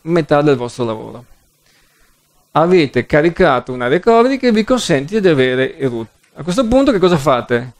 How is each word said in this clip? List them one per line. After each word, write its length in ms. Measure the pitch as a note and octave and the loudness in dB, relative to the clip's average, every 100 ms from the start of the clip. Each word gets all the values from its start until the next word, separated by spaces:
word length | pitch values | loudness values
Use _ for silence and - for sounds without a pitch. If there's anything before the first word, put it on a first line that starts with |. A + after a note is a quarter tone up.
metà 380 | D#3+ E3+ D3 D3 | -4 -2 0 2
del 140 | D3 B2+ | 2 0
vostro 300 | A#2+ - A#2 | -2 -6 -6
lavoro. 400 | A2 A2+ A#2+ A#2+ _ _ _ _ _ _ _ _ _ _ _ _ | -6 -12 -18 -20 _ _ _ _ _ _ _ _ _ _ _ _
Avete 540 | D3 E3 F#3 C#3 B2+ A2+ | -2 2 2 2 -2 0
caricato 680 | D3+ E3+ E3 E3+ B2+ - | 0 2 2 2 0 -4
una 160 | B2+ B2 | -6 -2
recovery 480 | E3+ A3+ A3+ B3 C4+ | 0 2 2 2 0
che 160 | B3 | 0
vi 100 | A3 | 0
consente 560 | G#3+ B3+ - C#3+ C#3+ A3 | 0 -2 0 -2 -2 0
di 80 | F#3+ | 2
avere 480 | C#3+ B2+ B2+ C3 - | 2 2 0 -2 -4
il 120 | C3+ | -6
root. 180 | A#2 A2+ _ _ - | -6 -10 _ _ -12
A 60 | |
questo 220 | D#3 F#3+ A3+ | -4 -2 0
punto 240 | C4 C#4 | 2 2
che 80 | G3+ | 2
cosa 180 | F3+ E3+ | 2 2
fate? 560 | D3 B2 A2+ A#2+ B2 | 2 0 0 -4 -4